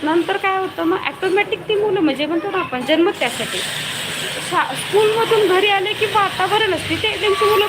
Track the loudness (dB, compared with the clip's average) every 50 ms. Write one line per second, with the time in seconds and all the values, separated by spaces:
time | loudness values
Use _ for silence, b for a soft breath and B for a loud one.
0 | 0 2 2 2 2 0 -2 -2 0 0 0 0 -2 -4 -4 -2 0 0 0 0
1 | -2 -6 -6 -2 -2 0 2 2 0 0 -4 -8 -2 -2 0 0 2 0 2 2
2 | 2 0 0 0 -2 -2 -2 -2 -2 -2 -4 -4 -4 -4 -4 -6 0 2 4 4
3 | 4 2 2 0 -2 -2 -2 -4 -6 -6 -4 -6 -6 -6 -6 -6 -8 -8 -8 -8
4 | -8 -8 -6 -6 -8 -6 -8 -8 -6 -2 0 0 0 0 -2 -6 -6 0 2 4
5 | 4 4 4 2 2 2 4 4 4 4 4 4 4 2 2 2 0 -2 -2 -2
6 | -2 0 2 2 2 2 0 -2 -2 0 2 2 2 0 0 -2 -2 -4 -4 -2
7 | -2 -2 -2 0 0 0 2 2 4 4 4 4 2